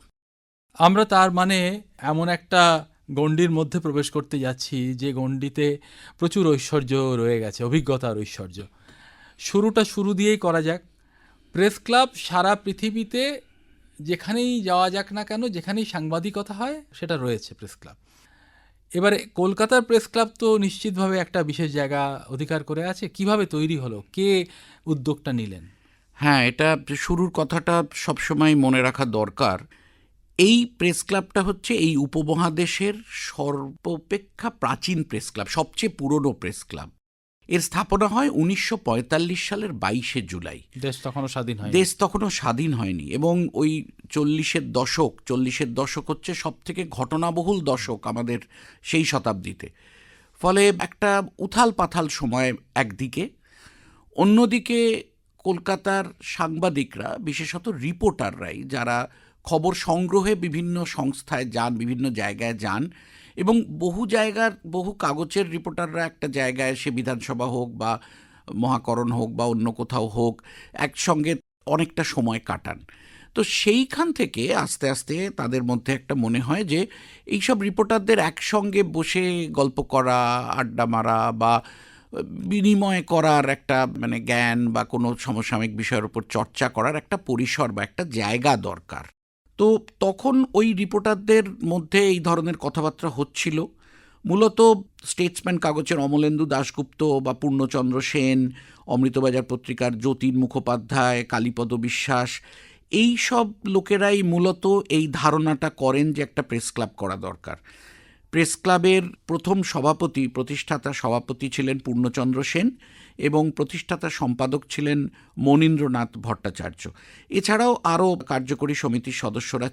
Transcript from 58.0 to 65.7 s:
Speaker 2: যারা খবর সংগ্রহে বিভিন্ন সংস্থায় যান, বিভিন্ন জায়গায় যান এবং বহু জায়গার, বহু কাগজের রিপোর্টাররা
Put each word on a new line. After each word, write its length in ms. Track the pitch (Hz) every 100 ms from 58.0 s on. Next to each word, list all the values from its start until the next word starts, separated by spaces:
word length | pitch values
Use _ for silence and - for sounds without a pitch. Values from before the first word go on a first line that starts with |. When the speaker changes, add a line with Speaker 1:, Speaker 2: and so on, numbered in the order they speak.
| 208 - 101 90 90 - 135
Speaker 2:
যারা 220 | 131 120 120 131 _ _ _
খবর 280 | - 160 175
সংগ্রহে 580 | 180 175 170 180 190 196
বিভিন্ন 420 | 190 175 160 175 175
সংস্থায় 600 | 170 - 135 - - 127 123
যান, 180 | 117 120
বিভিন্ন 300 | 113 117 127 135 110
জায়গায় 360 | 101 104 117 107
যান 200 | 104 104 170 - - - - -
এবং 180 | 185 233 - 156
বহু 240 | 180 185 214
জায়গার, 460 | 220 214 208 226 - 160
বহু 240 | 180 185
কাগজের 540 | 202 151 151 165 202 175
রিপোর্টাররা 520 | 165 170